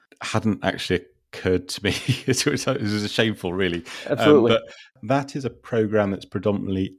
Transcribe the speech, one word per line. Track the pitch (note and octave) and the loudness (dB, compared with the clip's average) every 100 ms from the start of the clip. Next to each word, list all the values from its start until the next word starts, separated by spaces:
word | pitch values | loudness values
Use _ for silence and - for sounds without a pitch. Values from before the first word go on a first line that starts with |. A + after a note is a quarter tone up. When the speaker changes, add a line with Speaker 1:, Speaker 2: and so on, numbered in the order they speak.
| _ - | _ -12
Speaker 1:
hadn't | - A2 G#2+ G2+ | -4 -2 0 0
actually | G2 - - F2 - _ _ | -2 -2 0 -2 -2 _ _
occurred | - F#2+ F#2 - | -4 0 0 0
to | - | -4
me. | G2+ | -2
<laughs> | - - B2+ - | -2 0 -2 0
It | - - | 0 0
was, | C3+ - | 0 -2
it | C3 | -2
was | G#2 G#2 G#2 | -2 -2 -2
shameful, | - A2+ G2+ F#2 | 0 0 0 -4
really. | F2+ F#2 E2+ - - - | 0 0 -2 -6 -12 -6
Um, | |
Speaker 2:
Absolutely. | A#2 A2+ D3 A#2 | 0 6 6 6
Speaker 1:
but | A2+ - - - _ | 2 0 -20 -20 _
that | G#2+ C#3 C#3 D3+ | -2 -2 -2 -6
is | |
a | B2+ | -6
program | - - A#2 G#2+ G#2+ G2+ | -8 -4 0 2 2 2
that's | F#2+ | 0
predominantly | - G2+ G#2 G2+ F#2+ F#2+ F#2+ | -6 -4 0 0 -2 -2 -2